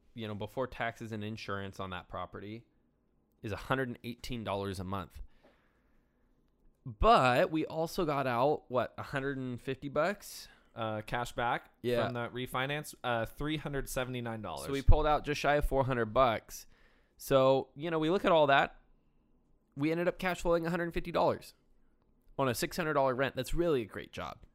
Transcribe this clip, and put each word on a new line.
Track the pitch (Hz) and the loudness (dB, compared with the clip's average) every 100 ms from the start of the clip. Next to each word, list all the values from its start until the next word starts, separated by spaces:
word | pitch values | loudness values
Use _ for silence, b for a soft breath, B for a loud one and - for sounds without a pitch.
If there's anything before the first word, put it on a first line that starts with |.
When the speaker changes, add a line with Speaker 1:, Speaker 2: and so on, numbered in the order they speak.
| _ | _
Speaker 1:
you | - 110 | -12 -10
know, | 104 | -8
before | 104 - 127 | -8 -6 -6
taxes | - 117 - 113 | -4 -6 -6 -10
and | 110 | -8
insurance | 107 110 - 98 98 98 | -8 -10 -8 -8 -8 -10
on | 95 | -10
that | 90 - | -10 -10
property | 92 87 98 101 110 - _ _ _ _ _ _ _ | -10 -10 -12 -14 -14 -18 _ _ _ _ _ _ _
is | 113 | -8
a | 101 | -8
hundred | - 135 127 | -2 -2 -2
and | 120 | -6
eighteen | 117 120 - 123 | -12 -12 -10 -8
dollars | 101 98 98 92 | -4 -4 -4 -6
a | |
month. | 92 98 87 - - b b b b b b b b b b _ _ _ _ _ - 107 | -6 -6 -8 -12 -18 b b b b b b b b b b _ _ _ _ _ -12 2
But | 214 226 127 123 180 | 6 8 8 6 4
we | 156 | 2
also | 156 160 160 - | -2 -4 -4 -2
got | 165 139 131 | -2 0 0
out, | 120 135 151 - | 2 4 2 0
what, | 123 110 - | -2 -2 -4
a | |
hundred | 104 143 135 135 | -8 -4 -4 -4
and | 127 123 | -6 -8
fifty | - 135 143 | -8 -8 -4
bucks? | 135 165 202 - - - b b - | 0 0 -2 -10 -16 -18 b b -8
Speaker 2:
Uh, | 110 107 | -6 -6
cash | 107 123 120 | -4 -4 -4
back | - 120 143 - _ | -4 -2 -2 -6 _
Speaker 1:
Yeah. | 120 120 107 | -2 0 0
Speaker 2:
from | |
the | 120 117 | -2 -6
refinance, | 123 127 131 131 147 151 - | -6 -6 -4 -2 -4 -8 -8
uh, | 123 117 110 | -2 -2 -2
three | - 147 156 | -6 -6 -4
hundred | 151 143 123 | -4 -6 -4
seventy-nine | - 127 127 120 113 | -4 -4 -4 -6 -6
dollars. | 101 76 69 | -6 -8 -4
Speaker 1:
So | |
we | 139 | 0
pulled | 131 156 151 | 8 8 8
out | 147 | 2
just | 120 147 | 0 -2
shy | 143 | 2
of | 147 143 | 2 2
four | 135 | 2
hundred | 131 123 113 | 2 0 0
bucks. | 110 131 107 - - - b b b b b | 4 4 4 -4 -18 -18 b b b b b
So, | - 139 131 135 - - | 2 6 6 4 2 -8
you | 165 | -4
know, | 160 | 0
we | 156 | 2
look | 190 | 2
at | 208 | 4
all | 170 147 | 6 6
that. | 139 165 - _ _ _ _ _ _ _ _ _ - | 6 4 -2 _ _ _ _ _ _ _ _ _ -4
We | 147 | -2
ended | 165 175 | 0 0
up | - | 0
cash | 185 175 | -2 -2
flowing | 180 170 165 | 2 2 2
a | |
hundred | 175 170 | -2 -4
fifty | 170 170 | -6 -4
dollars | 170 170 110 - - _ _ _ _ _ _ _ - | 0 2 0 -6 -20 _ _ _ _ _ _ _ -2
on | 135 | 0
a | |
six | 113 175 - | 0 -2 -2
hundred | 160 | 0
dollar | 143 135 | 2 2
rent. | 123 135 - | 2 0 -2
That's | 127 | -2
really | 151 175 143 | 0 2 2
a | 104 | 0
great | - - | -8 -12
job. | - 82 - - | -10 -10 -12 -20